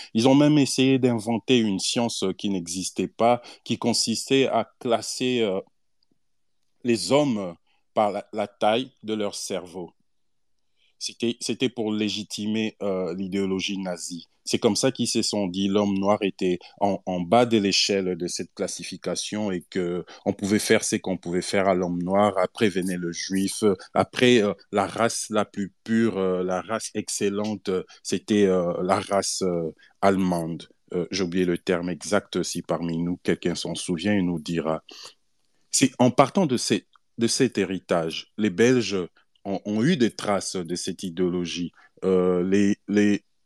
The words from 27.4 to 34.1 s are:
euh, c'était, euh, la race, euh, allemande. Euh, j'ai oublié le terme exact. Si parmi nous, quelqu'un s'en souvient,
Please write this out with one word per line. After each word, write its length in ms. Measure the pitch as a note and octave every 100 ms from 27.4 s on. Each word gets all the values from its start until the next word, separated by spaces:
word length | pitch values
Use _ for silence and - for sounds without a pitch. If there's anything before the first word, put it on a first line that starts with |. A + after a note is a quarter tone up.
| G#2+ G#2 -
euh, 140 | F#2 - -
c'était, 420 | - G2 - G#2
euh, 300 | G2 F#2 F2 F2
la 180 | F#2 F#2+
race, 420 | G2 G2 F#2+ -
euh, 320 | F#2+ F2 D#2+ - _ -
allemande. 640 | G2 G2 F#2 F2 E2 D#2+ - _ -
Euh, 140 | F#2 E2+
j'ai 140 | F#2
oublié 220 | F2+ F#2 F2+
le 100 | F2
terme 320 | - F2 F2+
exact. 540 | E2+ - G2+ - F#2
Si 180 | E2+ F2+
parmi 380 | - E2+ E2+ E2
nous, 200 | F2 F2+
quelqu'un 320 | - - F2
s'en 200 | E2+ E2
souvient, 400 | E2+ - F2 G#2+